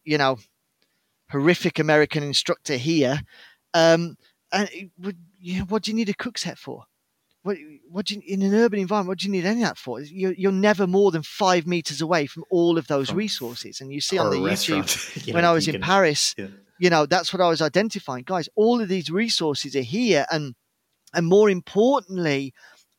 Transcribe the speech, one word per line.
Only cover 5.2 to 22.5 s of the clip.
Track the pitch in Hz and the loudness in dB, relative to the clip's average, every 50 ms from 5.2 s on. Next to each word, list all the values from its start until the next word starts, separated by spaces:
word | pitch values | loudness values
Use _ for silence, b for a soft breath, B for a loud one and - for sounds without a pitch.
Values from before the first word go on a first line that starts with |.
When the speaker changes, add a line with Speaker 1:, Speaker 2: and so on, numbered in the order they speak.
| 170 _ _ _ | -16 _ _ _
Speaker 1:
you | 180 175 185 185 | -10 -6 -6 -6
know, | 190 | -4
what | 175 214 220 - | -2 -4 -4 -4
do | 214 | -2
you | 220 | -4
need | 226 233 196 | -2 -2 -2
a | 202 | -4
cook | - - 247 - | -6 -6 -10 -8
set | - - 180 - | -8 -8 -8 -10
for? | - - 139 120 123 117 _ _ _ _ _ _ _ _ _ _ _ - | -12 -14 -14 -14 -14 -16 _ _ _ _ _ _ _ _ _ _ _ -6
What, | 185 202 160 147 156 151 135 _ - | -6 -6 -6 -8 -18 -20 -20 _ -14
what | 170 190 - | -10 -8 -8
do | - 202 | -8 -8
you, | 208 - | -10 -8
in | - 196 190 | -6 -2 0
an | 196 196 202 | 2 2 4
urban | 220 233 233 202 202 | 4 4 4 2 0
environment, | 190 175 208 208 185 180 | -2 0 0 -2 -2 -2
what | 196 180 | -4 -6
do | - | -4
you | 196 | -4
need | 196 185 165 | -2 -2 0
any | 190 220 240 226 | 0 0 0 0
of | 160 | -2
that | - | -2
for? | - - 131 120 113 | -4 -10 -10 -10 -10
You're, | 147 147 170 190 190 185 180 | -12 -12 -8 -4 -4 -4 -2
you're | 190 185 196 | 0 0 0
never | 196 190 196 208 208 170 202 | 2 4 4 4 4 2 0
more | 180 180 196 202 196 | 2 4 4 4 4
than | 160 160 151 | 4 2 -4
five | - - - 208 185 180 180 147 | -6 -4 0 2 2 2 2 2
meters | 175 180 175 - - 151 135 | 0 -2 -2 -2 -4 -6 -6
away | 165 156 180 165 143 | -2 0 0 0 0
from | 127 - 165 - - | -2 -8 -12 -6 0
all | 190 175 170 170 165 | 2 4 4 4 2
of | 165 139 | 2 0
those | - 151 139 135 123 | -2 -2 -2 -2 -2
Speaker 2:
From, | 139 | -2
Speaker 1:
resources. | 180 220 208 - - 131 117 120 - - 104 98 - | -4 -4 -4 -6 -8 -8 -10 -10 -12 -14 -14 -14 -14
And | 139 135 | -14 -10
you | 139 147 | -8 -6
see | - - 196 | -4 -2 0
on | 180 160 | 0 0
Speaker 2:
or | - | 0
Speaker 1:
the | - | 0
Speaker 2:
a | 90 | 0
Speaker 1:
YouTube, | 92 101 - 196 - - 104 98 | 0 0 -2 -2 -2 -2 -2 -2
Speaker 2:
restaurant, | 98 - - - - - - - - | -2 -2 -4 -6 -6 -10 -12 -10 -8
<laughs> | |
you | - - | -2 0
Speaker 1:
when | 170 170 | 2 4
Speaker 2:
know, | 170 | 4
Speaker 1:
I | 170 | 4
was | 160 147 | 2 2
Speaker 2:
you | 160 151 | 0 -2
Speaker 1:
in | 196 | -4
Speaker 2:
can, | 190 | 0
Speaker 1:
Paris, | 160 190 196 190 160 147 - - - - | 2 2 4 4 4 2 0 -2 -2 -4
Speaker 2:
yeah. | - 98 98 - - _ _ _ | -6 -12 -14 -14 -20 _ _ _
Speaker 1:
you | - 175 180 | 0 2 2
know, | 170 156 151 | 4 4 2
that's | 139 175 180 165 - - | 2 0 0 0 -2 -2
what | 180 | 0
I | 185 | 2
was | 170 160 147 | 2 2 2
identifying. | 160 151 - 180 214 226 - 190 - - 131 123 127 | 0 0 0 0 0 0 -4 -8 -10 -10 -12 -10 -8
Guys, | - 190 175 147 - - | -6 -4 -4 -4 -4 0
all | - 214 226 240 240 | 2 4 4 4 2
of | 220 175 | 0 -2
these | 185 185 151 143 | -2 -4 -2 -2
resources | 160 196 233 233 - - 175 156 139 - - 139 127 | -2 -2 -2 0 -2 -2 0 -2 -2 -4 -6 -6 -4
are | 139 | -4
here | 127 113 151 220 247 233 175 143 135 - | -4 -4 -2 -2 2 2 2 2 2 0
and, | 160 156 147 135 120 _ _ _ _ _ _ _ _ _ _ _ - | -4 -4 -4 -6 -12 _ _ _ _ _ _ _ _ _ _ _ -2
and | 170 170 | 0 2
more | 165 185 202 214 208 | 6 6 6 6 6
importantly, | 190 180 - - - 196 226 254 285 262 202 - 190 180 170 156 139 139 139 131 | 4 0 -4 -4 0 2 4 4 4 2 -2 -4 -6 -2 -2 0 0 0 -2 -6